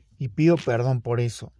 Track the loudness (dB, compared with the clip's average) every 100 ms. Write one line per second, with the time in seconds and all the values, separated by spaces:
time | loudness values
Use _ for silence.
0 | _ -10 -8 2 4 4 2 0 0 -2
1 | -2 -2 -2 -4 -16